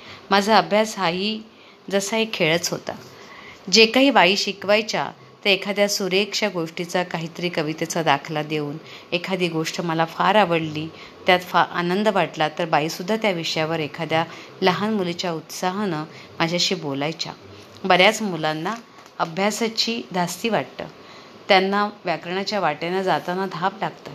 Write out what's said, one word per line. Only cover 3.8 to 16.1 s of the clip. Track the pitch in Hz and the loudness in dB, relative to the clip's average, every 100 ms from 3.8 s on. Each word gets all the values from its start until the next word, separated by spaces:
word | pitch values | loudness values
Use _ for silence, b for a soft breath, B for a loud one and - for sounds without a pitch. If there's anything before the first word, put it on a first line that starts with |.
| 220 | 6
काही | 240 277 | 6 6
बाई | 226 175 196 | 6 6 4
शिकवायच्या | - 190 190 208 226 180 143 - B - | -2 -4 0 2 2 -4 -4 -8 B -4
ते | 208 | 0
एखाद्या | 190 196 202 202 | 0 0 0 0
सुरेखशा | 202 190 185 208 - 214 | 0 0 0 0 -2 -2
गोष्टीचा, | 180 165 - 175 185 | -2 -6 -6 -4 -4
काहीतरी | 180 170 165 - 175 | -4 -6 -8 -6 -4
कवितेचा | 175 151 160 165 180 | -2 -2 -4 -4 0
दाखला | 156 135 - 156 | 2 2 0 -6
देऊन, | 151 151 147 156 B B B | -4 -4 -4 -8 B B B
एखादी | 175 175 190 175 | -6 -4 -2 0
गोष्ट | 160 160 - | 0 -2 -4
मला | 170 160 | -2 0
फार | 165 - 180 | 0 0 2
आवडली, | 208 185 170 160 151 160 B B - - | 4 4 2 -2 -6 -8 B B -4 2
त्यात | 180 | 2
फा-, | 180 180 - | 4 2 2
आनंद | - 175 185 214 | 0 0 2 2
वाटला, | 196 156 160 151 | 2 0 0 -2
तर | - | -2
बाईसुद्धा | 170 160 156 - 180 220 | 0 0 0 -4 -4 0
त्या | 220 | 0
विषयावर | 175 160 165 156 165 | 0 -2 -2 0 -2
एखाद्या | 147 - 160 160 165 B B - | -4 -6 -2 0 -2 B B 0
लहान | 185 170 214 | 2 2 0
मुलीच्या | 220 170 175 185 | 0 -2 -2 -4
उत्साहानं | 160 156 - 185 190 208 156 156 | -6 -8 -6 -4 -2 -2 -4 -6